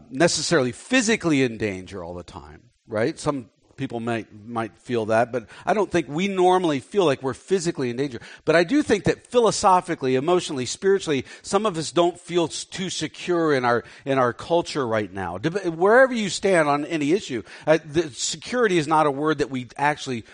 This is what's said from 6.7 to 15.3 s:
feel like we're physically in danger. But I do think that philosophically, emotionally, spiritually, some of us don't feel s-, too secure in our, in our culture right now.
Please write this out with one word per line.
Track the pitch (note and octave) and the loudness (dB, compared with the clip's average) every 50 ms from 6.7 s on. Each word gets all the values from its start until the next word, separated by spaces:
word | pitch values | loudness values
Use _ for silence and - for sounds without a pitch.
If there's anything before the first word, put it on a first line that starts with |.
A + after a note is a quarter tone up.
| D3 C3 | 0 -2
feel | - - - G3+ F3+ | -4 -2 0 2 2
like | D3+ C3+ - - | 2 2 0 -2
we're | C3+ A#2+ | -4 -6
physically | - - - F#3+ G3 D3+ E3+ - - C3+ A#2+ | -6 -4 -2 -2 0 0 -2 -4 -2 -4 -4
in | A#2 | -4
danger. | B2 C#3+ C#3+ A#2+ A2 - - - - _ | -4 -4 -6 -6 -10 -14 -18 -20 -6 _
But | D#3 D#3 | 2 4
I | E3+ F3+ | 4 4
do | E3 B3+ D4 - | 4 2 0 2
think | - A3+ G3 - | 2 0 0 2
that | - - - - _ | 0 -2 -2 -6 _
philosophically, | - B3 A#3 G3+ E3+ - - G3 F#3 F3+ - - D#3+ - C3+ C3 C3 | 2 2 4 4 2 4 4 4 6 4 4 0 -4 -4 0 0 0
emotionally, | C3 C#3 E3 F3+ F3+ E3+ - D#3 C3 B2+ | 2 2 2 2 2 0 -2 -6 -6 -6
spiritually, | A#2 - - - F#3+ G3 F#3+ - D#3+ D3 C3 - - - - | -6 -8 -2 2 2 2 2 2 -2 -2 -2 -4 -6 -12 -18
some | - - F#3+ G3 G#3+ | -6 -4 -2 0 0
of | G#3+ F3 E3 | -2 -2 -4
us | D3+ B2 | -6 -2
don't | C3 E3+ E3+ F3 E3+ - | 0 2 2 2 0 -4
feel | - - E3+ F3 E3 | -8 -4 -2 0 0
s-, | D3 - - - | -2 -4 -8 -12
too | - - - F#3+ F3 | -12 -10 -8 -8 -6
secure | - - D#3+ D3 - - - - F3 E3+ E3 D#3 C#3+ | -6 -6 -8 -8 -10 -8 -4 -2 0 2 2 2 2
in | C3 B2 | 4 4
our, | A#2+ A#2+ A2+ - - - - - | 4 2 2 0 -4 -12 -10 -4
in | C#3 C#3 C3+ | -2 0 2
our | B2 A#2 A2+ | 2 2 0
culture | - - - E3 E3+ D#3+ - - D#3 C3 | -4 -4 0 0 0 0 -2 -4 -4 -2
right | A2+ A2 G#2+ G#2+ F2+ | 0 0 -2 -2 -4
now. | F#2 G2 F#2+ E2+ | -6 -8 -8 -6